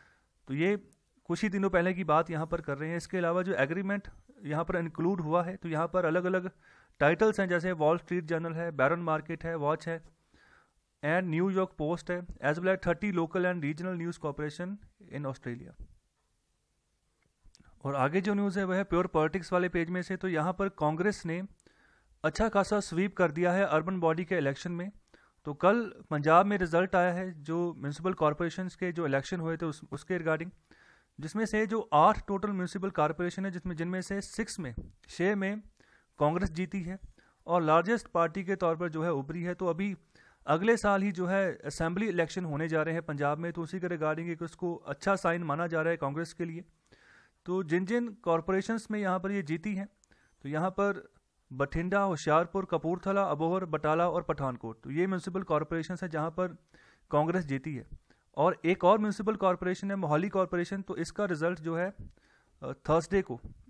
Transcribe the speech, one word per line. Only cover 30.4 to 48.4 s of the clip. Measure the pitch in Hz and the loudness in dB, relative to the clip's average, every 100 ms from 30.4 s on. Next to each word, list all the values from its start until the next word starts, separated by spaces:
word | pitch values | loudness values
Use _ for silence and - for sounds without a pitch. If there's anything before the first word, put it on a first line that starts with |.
| 170 - _ - - _ _ - | -4 -14 _ -20 -20 _ _ -12
जिसमें | 156 208 220 | -8 -4 -2
से | 214 220 | 0 0
जो | 226 - | -2 4
आठ | 147 165 - - | 8 8 6 0
टोटल | 196 208 | -4 -2
म्युनिसिपल | 196 180 190 196 | -2 -4 -4 -4
कॉरपोरेशन | - 151 160 175 180 190 | 0 0 0 -4 -4 -6
है, | |
जिसमें, | 175 180 160 | -6 -6 -6
जिनमें | 170 185 | -4 -4
से | 180 196 | -6 -8
सिक्स | - - 220 - | -6 -6 -6 -6
में, | 139 113 - - - | -8 -10 -14 -16 -12
छः | - 180 208 | -2 0 2
में | 190 214 - _ _ _ _ - | -2 -4 -10 _ _ _ _ 0
कांग्रेस | 147 170 190 | 2 2 0
जीती | 160 180 196 | -2 -6 -6
है | 170 185 - - _ _ - | -8 -10 -16 -20 _ _ 0
और | 175 | 2
लार्जेस्ट | 156 160 175 233 - | 6 6 6 0 0
पार्टी | 170 165 190 | 0 0 0
के | 180 190 | -4 0
तौर | 175 160 | 0 0
पर | 175 | -2
जो | 160 | -2
है | 170 | 0
उभरी | 147 139 170 | 0 -2 -6
है। | 175 | -4
तो | 175 180 | -2 -2
अभी | 165 202 180 _ _ - _ - | -2 -4 -6 _ _ -20 _ 0
अगले | 156 214 233 | 2 4 4
साल | 208 196 | 4 2
ही | 202 | 2
जो | 175 180 | 0 0
है | 196 190 - | 2 0 -2
असेंबली | 143 - 165 175 220 | -6 -4 -2 0 0
इलेक्शन | 175 160 185 175 | 0 0 -2 -4
होने | 147 160 | -2 0
जा | 160 | 0
रहे | 156 | 0
हैं | 165 | -2
पंजाब | 165 147 143 151 | -4 -2 0 0
में, | 170 | -4
तो | 170 | -6
उसी | 170 185 | -6 -4
के | 175 | -4
regarding | 170 156 160 170 | -2 0 -2 -4
एक | 165 | -6
उसको | 170 - 180 170 | -8 -6 -4 -4
अच्छा | - 139 202 190 | -8 -4 -2 0
साइन | 180 175 | 2 0
माना | 165 147 175 | 0 -2 0
जा | 160 | 0
रहा | 160 | 0
है | 165 | 0
कांग्रेस | 139 143 165 | -2 -4 -6
के | - 170 | -6 -8
लिए। | 165 - _ _ - _ - _ _ - | -8 -16 _ _ -20 _ -20 _ _ -4
तो | 185 | -4
जिन | 165 175 190 | 0 0 2
जिन | 240 240 | 0 -2
कॉरपोरेशंस | 202 - 165 | -4 2 2